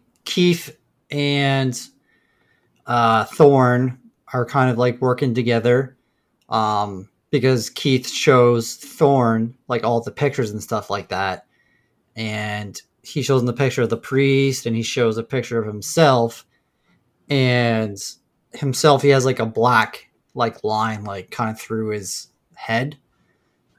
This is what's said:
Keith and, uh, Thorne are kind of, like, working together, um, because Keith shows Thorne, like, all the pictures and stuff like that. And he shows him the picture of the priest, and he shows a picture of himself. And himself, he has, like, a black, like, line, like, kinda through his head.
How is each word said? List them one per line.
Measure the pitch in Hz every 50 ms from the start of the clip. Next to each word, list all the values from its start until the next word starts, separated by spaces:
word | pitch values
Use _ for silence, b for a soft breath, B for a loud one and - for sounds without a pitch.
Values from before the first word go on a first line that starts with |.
| _ _ _ _ -
Keith | - - 185 180 175 170 165 - - - _ _ _ _ _ _ -
and, | 143 147 143 143 143 143 139 139 135 135 135 131 117 - - - _ _ _ _ _ _ _ _ _ _ _ _ _ _ _ _ _ _ _
uh, | - 120 120 117 113 113 110 107
Thorne | - - - 156 143 139 131 127 123 123 123 131 131 127 - _ _ _ _ _ - -
are | 127 117
kind | - - 139 127 127
of, | 120 113
like, | 123 123 123 -
working | 131 127 127 - 143 127 113
together, | 131 117 120 117 117 107 123 123 127 139 131 _ _ _ _ _ _ _ _ _ _ _ -
um, | 117 113 110 107 107 104 104 101 98 95 - - _ _ _ _
because | - 135 117 131 131 117 110 -
Keith | - - - 147 131 127 131 -
shows | - - - 147 135 127 123 120 120 117 113 - -
Thorne, | - - - - - 160 139 139 131 120 113 113 113 113 120 - _ _ -
like, | 127 113 -
all | 117 120 117
the | 117 110
pictures | - - 147 139 - - 120 104
and | 104 107
stuff | - - 117 107 - -
like | 101 101 92 -
that. | 95 92 98 95 92 87 - _ _ _ _ _ _ _ _ _ _ _ _ _ _
And | 113 110 110 107 104 107 107 104 104 104 98 90 - - _ _ _ _
he | - - 147
shows | 123 - 135 127
him | 120 127
the | 123
picture | - 139 127 - - 120
of | 113
the | 113 113
priest, | - - 131 135 139 139 135 135 135 139 127 - -
and | 120 113
he | 113
shows | 113 - - 131 120 113 110 113
a | 113
picture | - 131 127 120 - 117 113
of | 107 107
himself. | 104 104 101 - - 165 165 143 131 120 117 117 - - - _ _ _ _ _ _ _ _ _ _ _ _ _ _ _ _ -
And | 143 135 131 127 123 123 120 117 113 110 110 104 101 98 - - - _ _ _ _ _ _ _ -
himself, | - 147 135 127 - - 156 139 131 143
he | 143
has, | 139 135 123
like, | 135 127 -
a | 117
black, | 110 110 113 117 123 120 113 107 - - - - _ _ _ _ _ -
like, | 131 120 113 - - -
line, | 107 107 107 110 110 110 104 104
like, | 101 98 95 90 -
kinda | - - 127 - 110
through | - - - 117 110 110 107
his | 107 107 95 87 - - - - _ _ _ _ _
head. | - - - 113 127 131 151 151 - _ _ _ _ _ _ _ _ _ _ _ _ _ _ _